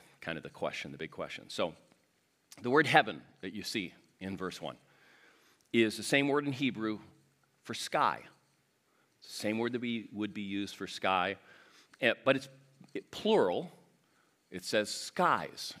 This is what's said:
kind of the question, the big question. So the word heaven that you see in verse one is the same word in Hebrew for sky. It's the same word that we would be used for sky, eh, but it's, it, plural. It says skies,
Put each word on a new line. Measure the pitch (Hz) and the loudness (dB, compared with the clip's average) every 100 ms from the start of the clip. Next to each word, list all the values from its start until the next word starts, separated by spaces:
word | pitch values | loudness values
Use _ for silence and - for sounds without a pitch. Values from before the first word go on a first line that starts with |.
| - - | -20 -14
kind | - 80 | -8 -8
of | 73 | -10
the | |
question, | - 78 - 78 | -6 -6 -6 -10
the | 69 | -10
big | 80 | -12
question. | - 76 - - | -10 -10 -10 -10
So | - 90 80 _ _ _ _ _ _ _ - | -4 -4 -4 _ _ _ _ _ _ _ -6
the | 117 | 2
word | 143 151 | 4 8
heaven | 156 110 78 - - | 6 6 -2 -12 -12
that | 95 | -10
you | 101 | -8
see | - 117 90 - _ - | -4 -4 -6 -10 _ -12
in | 95 95 | -8 -6
verse | 92 - | -6 -8
one | 78 64 _ _ - - - _ _ _ _ | -10 -12 _ _ -20 -20 -20 _ _ _ _
is | 117 110 107 | 4 4 2
the | |
same | 104 139 139 | 2 2 4
word | 143 143 | 2 0
in | |
Hebrew | 131 135 104 110 107 - - _ _ _ _ | 0 0 0 -4 -4 -10 -20 _ _ _ _
for | - | -12
sky. | 113 - 156 123 60 - _ _ _ _ _ _ _ _ _ | -8 -2 2 2 0 -10 _ _ _ _ _ _ _ _ _
It's | - | -16
the | - | -6
same | 104 110 | -2 0
word | 120 | -2
that | 120 | -2
we | 120 117 104 | -4 -4 -6
would | 98 104 101 | -6 -6 -4
be | |
used | 101 98 98 - | -6 -4 -4 -8
for | 95 | -10
sky, | - 98 95 92 95 - - - - - - | -2 2 2 2 -2 -12 -20 -20 -20 -20 0
eh, | 123 104 | 2 2
but | 131 135 | 2 2
it's, | - - - _ - | 0 -20 -20 _ -12
it, | - - | -12 -10
plural. | - 208 208 101 95 170 - _ _ _ _ _ _ _ | -4 4 6 6 2 -4 -14 _ _ _ _ _ _ _
It | 90 | -12
says | - 110 104 | 0 2 2
skies, | - - - 175 117 76 - - - | -4 -8 2 4 4 0 -10 -12 -14